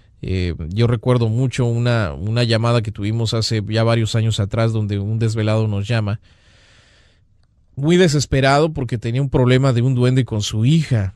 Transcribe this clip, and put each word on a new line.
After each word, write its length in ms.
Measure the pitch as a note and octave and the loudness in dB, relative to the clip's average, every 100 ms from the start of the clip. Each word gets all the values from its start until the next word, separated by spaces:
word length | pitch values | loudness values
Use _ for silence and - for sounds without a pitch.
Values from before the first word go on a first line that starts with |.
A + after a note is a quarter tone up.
| _ _ | _ _
Eh, 320 | - F#2 F2 D2+ D#2+ | -6 -4 -4 -6 -6
yo 180 | G2 A#2 | 0 0
recuerdo 420 | A#2+ B2+ B2 A2+ | 0 0 0 0
mucho 340 | A2+ C3 - | 0 -2 -2
una, 480 | A#2+ A#2 A#2+ A#2 F#2+ | -2 0 0 0 -2
una 320 | C#2 G2 A#2 | -4 -4 -2
llamada 380 | A#2+ A2 A#2 A#2+ | 0 0 2 0
que 80 | G#2+ | -2
tuvimos 400 | G2+ G2+ A2+ A2+ | -6 -4 -2 -2
hace 300 | A2+ G#2+ A2 G2+ | -2 -2 -4 -2
ya 180 | A2 | 0
varios 300 | A2+ A#2 A2 A#2 | 0 0 0 0
años 220 | A2 G#2+ | 0 -2
atrás 320 | G2 A2+ A2+ | -2 -2 0
donde 240 | A2 G#2 G2+ | 0 -2 -4
un 200 | G2+ A2 | -4 -2
desvelado 480 | A2+ A2 G#2+ A2 A2 | -2 -2 0 0 0
nos 220 | G2+ G2+ | -2 -2
llama 320 | A2+ G#2 A2 - _ _ _ _ _ _ _ _ _ _ _ _ _ _ - | -2 -2 -6 -10 _ _ _ _ _ _ _ _ _ _ _ _ _ _ -4
muy 200 | D3 F3 | 2 4
desesperado 760 | F#3 C#3+ - C#3 C3+ C#3+ E3 | 4 2 0 0 4 4 2
porque 260 | D#3 A#2+ A#2 | -2 -6 -4
tenía 240 | A2+ A#2+ | -4 -2
un 80 | C#3 | 0
problema 420 | C#3 B2 B2+ C#3 | 2 4 4 4
de 80 | A#2 | 2
un 120 | B2 | 2
duende 300 | B2 B2+ C3 | 2 2 2
con 180 | A#2+ A2 | 0 -2
su 220 | G2+ A2 A#2 | -4 0 2
hija 480 | E3 D3 A#2 F#2+ | 2 2 -2 -2